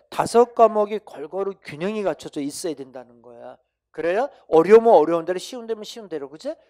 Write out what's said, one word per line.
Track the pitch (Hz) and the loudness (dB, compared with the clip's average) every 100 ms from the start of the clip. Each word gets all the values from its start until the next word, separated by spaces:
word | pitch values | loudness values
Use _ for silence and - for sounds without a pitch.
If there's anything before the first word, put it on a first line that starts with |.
| _ | _
다섯 | - 151 233 240 - | -6 0 2 2 4
과목이 | 226 214 202 208 | 2 2 -4 -6
골고루 | - - 151 180 196 190 | -12 -16 -12 -8 -8 -10
균형이 | - 147 180 214 | -16 -10 -8 -6
갖춰져 | 196 147 156 - | -6 -6 -10 -8
있어야 | 143 - 180 | -8 -8 -10
된다는 | 143 135 127 120 120 | -10 -14 -20 -20 _
거야. | 117 120 123 127 _ _ _ | -20 -20 -20 -20 _ _ _
그래야 | - 160 190 277 _ - | -8 -4 -2 -4 _ 0
어려우면 | 160 165 220 226 | 2 6 6 8
어려운 | 190 151 170 165 | 4 4 -2 -4
대로, | 185 | -8
쉬운 | - 254 226 | -8 -14 -12
데면 | 220 | -12
쉬운 | 208 240 202 | -12 -18 -14
대로, | 156 139 | -14 -14
그치? | 151 269 320 _ | -16 -14 -14 _